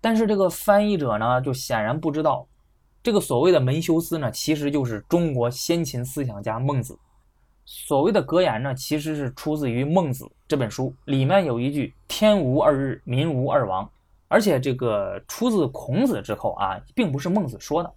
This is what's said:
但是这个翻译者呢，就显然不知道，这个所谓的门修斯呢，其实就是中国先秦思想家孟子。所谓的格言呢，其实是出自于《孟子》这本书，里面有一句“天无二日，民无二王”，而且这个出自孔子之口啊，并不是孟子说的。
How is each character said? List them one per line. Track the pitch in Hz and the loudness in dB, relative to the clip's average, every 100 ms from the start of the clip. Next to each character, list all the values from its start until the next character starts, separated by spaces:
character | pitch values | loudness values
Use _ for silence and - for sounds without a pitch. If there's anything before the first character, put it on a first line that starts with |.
但 | 226 220 | 2 2
是 | 220 | 4
这 | |
个 | 208 190 | 4 2
翻 | - - 202 208 | 0 4 4 4
译 | 196 | 0
者 | 135 107 | 0 0
呢， | 113 127 | 2 2
就 | 131 | 0
显 | 127 - 117 | -4 -2 -2
然 | 107 139 | 0 -2
不 | 160 | -2
知 | 147 | 0
道， | 156 127 - _ _ _ _ _ | 0 0 -4 _ _ _ _ _
这 | - | 0
个 | 208 | 0
所 | - 123 | 2 2
谓 | 165 | 4
的 | 170 | 4
门 | 127 147 | 4 0
修 | 160 165 | 2 0
斯 | 165 165 | 0 -4
呢， | 131 | -4
其 | - - | -4 -2
实 | 151 143 | 0 0
就 | 147 | -2
是 | 127 107 - | -2 -6 0
中 | 170 170 | 2 2
国 | 131 120 | 0 -2
先 | 127 - 170 | -2 -2 -2
秦 | 160 123 | -2 -6
思 | 127 - | -6 -6
想 | 135 101 | -6 -6
家 | 98 110 | -6 -4
孟 | 135 139 | -2 -2
子。 | 110 - _ _ _ _ _ _ | -4 -12 _ _ _ _ _ _
所 | - - - 139 | -20 -18 -2 2
谓 | 160 | 2
的 | 208 | 2
格 | 131 165 | 2 2
言 | 180 - | 2 0
呢， | 135 | -4
其 | 131 - 151 | -6 -4 -4
实 | 151 | -2
是 | 151 135 | -4 -6
出 | 131 - | -6 -4
自 | 151 139 | -2 -2
于 | 117 139 | -2 2
《孟 | 175 160 | 2 0
子》 | 127 - _ _ | -4 -8 _ _
这 | 147 | -2
本 | 117 | -2
书， | - 135 - | -4 -6 -8
里 | - 139 | -2 0
面 | 135 190 | 4 2
有 | 170 117 | 2 -2
一 | 127 | -2
句 | 143 127 - _ | -2 -6 -8 _
“天 | - 214 208 | 2 4 4
无 | 135 135 | 2 4
二 | 151 139 | 4 2
日， | 135 - | -2 -6
民 | - 127 165 | -4 -2 0
无 | 135 131 | 0 2
二 | 143 110 | 2 0
王”， | 92 104 _ _ _ _ | -2 -6 _ _ _ _
而 | 214 | 2
且 | 208 143 | 4 2
这 | 135 | 0
个 | 127 123 104 98 95 - | -2 0 -2 -2 -8 -12
出 | - 247 | -2 0
自 | 214 135 | 2 0
孔 | - - 143 | -2 -4 0
子 | 254 160 | 0 0
之 | 101 | -4
口 | 107 - | -4 -4
啊， | - 98 95 - - | -2 -4 -4 -8 -2
并 | 214 | -2
不 | 139 | 0
是 | 180 | -2
孟 | 202 160 | 0 -2
子 | 104 | -8
说 | - 151 | -4 -4
的。 | 170 | -4